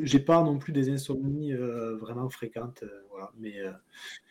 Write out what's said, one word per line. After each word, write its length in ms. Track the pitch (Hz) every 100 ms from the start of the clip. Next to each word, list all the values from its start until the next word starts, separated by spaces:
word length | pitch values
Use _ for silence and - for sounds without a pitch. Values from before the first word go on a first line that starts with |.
j'ai 160 | 143 135
pas 220 | 165 165
non 160 | 156 143
plus 160 | 160
des 160 | 139 131
insomnies, 640 | 139 143 135 139 147 147
euh, 420 | 123 123 117 113 110
vraiment 340 | 110 120 131
fréquentes, 520 | - 113 113 120 -
euh, 220 | 104 101 101
voilà. 200 | 98 101 113
Mais, 220 | 110 101
euh, 120 | 95 95 _ - - - _